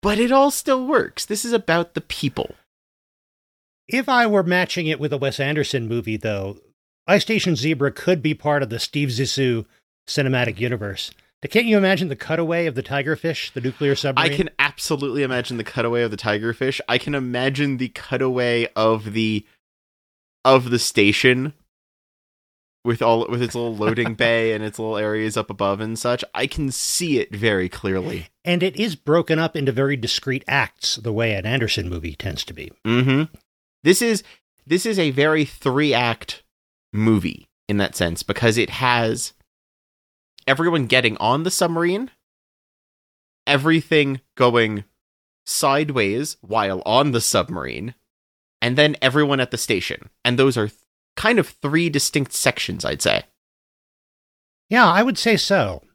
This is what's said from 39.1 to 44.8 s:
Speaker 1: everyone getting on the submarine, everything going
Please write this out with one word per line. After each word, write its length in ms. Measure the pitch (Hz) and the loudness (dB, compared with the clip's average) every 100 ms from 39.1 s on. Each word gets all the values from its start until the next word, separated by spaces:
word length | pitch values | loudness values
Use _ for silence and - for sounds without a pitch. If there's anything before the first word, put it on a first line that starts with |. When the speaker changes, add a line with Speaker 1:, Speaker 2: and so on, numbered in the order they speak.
| 113 - _ _ _ _ _ _ _ _ _ _ _ - | -2 -6 _ _ _ _ _ _ _ _ _ _ _ -2
Speaker 1:
everyone 380 | 135 170 170 120 | 0 2 0 2
getting 300 | 127 120 104 | 2 2 0
on 260 | 107 135 | 0 0
the 80 | 170 | 0
submarine, 580 | - 175 165 170 190 262 _ _ _ _ _ _ _ _ _ _ _ _ _ - | -2 -2 0 -2 -2 -6 _ _ _ _ _ _ _ _ _ _ _ _ _ 0
everything 720 | 139 151 160 - 156 139 131 _ - | 2 4 2 2 2 2 -2 _ 2
going 480 | 123 117 110 104 | 4 4 2 -2